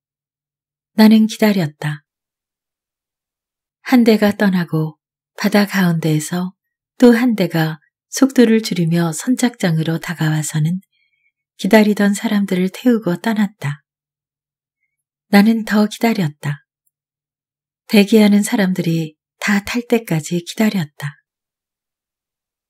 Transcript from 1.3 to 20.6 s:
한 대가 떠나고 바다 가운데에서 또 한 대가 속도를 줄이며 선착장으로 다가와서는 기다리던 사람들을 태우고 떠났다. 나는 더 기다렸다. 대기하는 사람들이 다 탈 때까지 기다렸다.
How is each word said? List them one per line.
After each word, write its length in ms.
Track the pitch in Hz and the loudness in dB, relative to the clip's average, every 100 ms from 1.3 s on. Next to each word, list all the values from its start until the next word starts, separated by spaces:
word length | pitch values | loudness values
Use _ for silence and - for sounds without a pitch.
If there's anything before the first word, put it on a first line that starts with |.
| - 220 202 156 - 151 151 _ _ _ _ _ _ _ _ _ _ _ _ _ _ _ _ _ _ | 0 0 0 -4 -6 -10 -10 _ _ _ _ _ _ _ _ _ _ _ _ _ _ _ _ _ _
한 220 | - 254 | 0 2
대가 280 | 233 214 208 202 | 4 4 2 0
떠나고 600 | 208 185 170 160 156 - _ _ _ - | 0 0 -2 -4 -4 -8 _ _ _ -8
바다 300 | 208 208 202 | -2 0 0
가운데에서 880 | 196 180 165 160 151 151 180 180 - _ _ _ - | 0 0 0 0 -2 -2 -6 -6 -10 _ _ _ 2
또 140 | 247 | 4
한 220 | 226 254 | 4 2
대가 460 | 208 175 165 156 160 _ _ _ | 0 -2 -2 -4 -6 _ _ _
속도를 540 | - 262 262 233 220 | -2 0 4 4 2
줄이며 500 | 220 180 165 170 170 | 0 -4 -2 0 -2
선착장으로 840 | 160 - 247 240 - 185 160 160 165 | -4 -4 -2 -2 -2 -2 -2 -2 -6
다가와서는 840 | - 170 156 156 147 156 156 185 - _ _ _ _ _ _ - | -6 -4 -2 -2 -4 -2 -2 -4 -8 _ _ _ _ _ _ -10
기다리던 580 | 190 220 214 208 202 | 2 4 4 2 0
사람들을 560 | 202 233 208 196 180 185 | -2 -2 -2 -2 -2 -4
태우고 480 | - 254 233 220 170 | -2 0 0 -2 -4
떠났다. 640 | 226 214 202 - 143 147 _ _ _ _ _ _ _ _ _ _ _ _ _ _ _ | -4 -2 -4 -4 -10 -10 _ _ _ _ _ _ _ _ _ _ _ _ _ _ _
나는 360 | 202 208 226 | 4 4 2
더 220 | 220 214 208 | 0 0 0
기다렸다. 800 | - 226 220 160 - 147 147 _ _ _ _ _ _ _ _ _ _ _ _ - | -2 -4 -2 -4 -6 -10 -10 _ _ _ _ _ _ _ _ _ _ _ _ 0
대기하는 540 | 220 202 220 208 202 | 2 4 4 4 4
사람들이 720 | 208 233 185 185 170 165 160 - _ - | 0 -2 -2 -2 -2 -4 -6 -12 _ -10
다 140 | - 202 | -4 -4
탈 180 | 202 240 233 | -4 -8 -2
때까지 560 | 233 226 160 147 175 | -2 -2 -4 -4 -6
기다렸다. 720 | 170 - | -6 -4